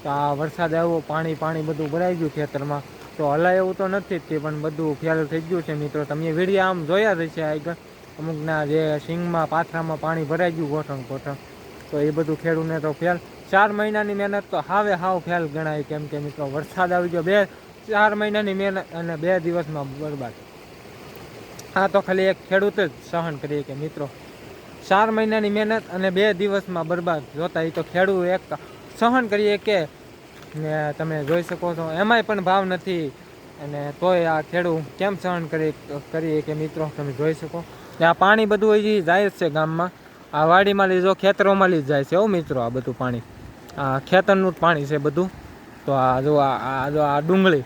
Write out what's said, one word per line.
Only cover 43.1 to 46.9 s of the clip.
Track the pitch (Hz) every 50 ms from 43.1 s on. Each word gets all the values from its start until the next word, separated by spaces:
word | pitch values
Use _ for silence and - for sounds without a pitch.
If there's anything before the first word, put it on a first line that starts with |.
| 120 117 113 - - - - - - - - - - -
આ | 143 135 131 135
ખેતરનું | 135 - - 185 185 - 196 190 190 185
જ | 170 -
પાણી | - 170 170 151 143
છે | 139 156 147
બધું. | 139 151 143 156 180 185 - - - - - - - - - - -
તો | -
આ | 139 135 127 131 127 127
જો, | 135 147 151
આ, | 147 139 135 131 101 110 127 135 135 131
આ |
જો, | 143